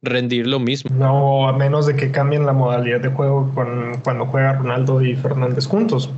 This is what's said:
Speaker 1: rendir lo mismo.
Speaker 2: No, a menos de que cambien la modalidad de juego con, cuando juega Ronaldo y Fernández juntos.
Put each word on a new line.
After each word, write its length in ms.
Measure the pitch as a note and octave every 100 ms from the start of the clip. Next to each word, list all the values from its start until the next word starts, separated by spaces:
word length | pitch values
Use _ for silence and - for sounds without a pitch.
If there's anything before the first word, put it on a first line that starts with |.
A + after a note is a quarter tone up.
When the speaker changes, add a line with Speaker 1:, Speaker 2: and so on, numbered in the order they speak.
Speaker 1:
rendir 440 | B2+ B2+ B2 B2 A#2
lo 120 | C3+
mismo. 320 | A#2+ C3+ - C3
Speaker 2:
No, 520 | C3 C#3 C#3 C#3 C3+
a 60 |
menos 320 | C3 C#3 D3+ D3
de 100 | C#3
que 160 | C3+
cambien 340 | - C#3 D3 D3
la 80 |
modalidad 460 | C3+ B2+ A#2+ A#2+ A#2+
de 100 | B2+
juego 420 | C3+ C#3 C#3 C3+ C3+
con, 460 | A#2+ A#2+ A#2+ A#2+
cuando 220 | C3 B2 A#2+
juega 280 | C#3 C3+
Ronaldo 480 | C3+ C3 B2+ C3+ C3
y 140 | B2+ B2
Fernández 500 | C3 C3+ B2+ B2+ -
juntos. 440 | G3 A3+ C3 -